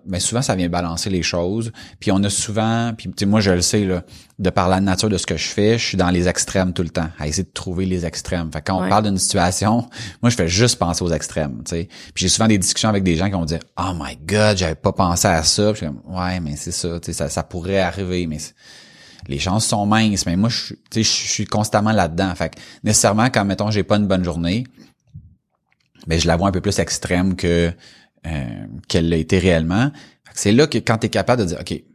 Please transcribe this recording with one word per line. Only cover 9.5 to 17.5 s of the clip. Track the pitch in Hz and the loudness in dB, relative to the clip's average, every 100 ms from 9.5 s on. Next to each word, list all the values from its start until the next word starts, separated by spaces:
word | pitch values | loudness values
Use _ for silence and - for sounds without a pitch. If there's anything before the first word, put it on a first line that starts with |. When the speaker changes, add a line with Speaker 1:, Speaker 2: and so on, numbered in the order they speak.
| - 104 120 123 - - - | 2 2 0 -2 -10 -14 -2
Speaker 1:
moi, | 120 | 0
je | 117 | 2
fais | 82 | 2
juste | 92 120 - | 4 2 2
penser | 85 82 | -2 0
aux | 87 | 0
extrêmes, | 78 - 82 73 57 | -2 -2 -4 -4 -6
tu | - | -6
sais. | 85 98 - - | -6 -6 -12 -12
Puis | - | -2
j'ai | 92 | 0
souvent | - 113 | 2 4
des | 104 | 4
discussions | 85 - 110 | 2 0 0
avec | 101 | 2
des | 92 80 | 2 2
gens | 101 | 0
qui | |
vont | 95 | -2
dire, « | 80 82 - - | -2 -4 -6 -8
Oh | 92 85 | -6 -6
my | 69 - 78 | -10 -12 -2
God, | 107 107 95 | 2 4 4
j'avais | 82 | 0
pas | 76 98 | 0 0
pensé | - 92 85 101 | 2 2 4 2
à | 82 | 2
ça. » | 80 - 104 | 2 2 2
Puis | 104 | 0
je | 82 | -6
suis | |
comme, « | 65 71 90 | -8 -10 -6
Ouais, | 90 92 | -4 -4
mais | 78 73 | -6 -8
c'est | - | -8
ça, | - 87 85 | -6 -6 -6
tu | 87 | -8
sais, | |
ça, | 82 71 | -6 -4
ça | 87 | -4
pourrait | - | -6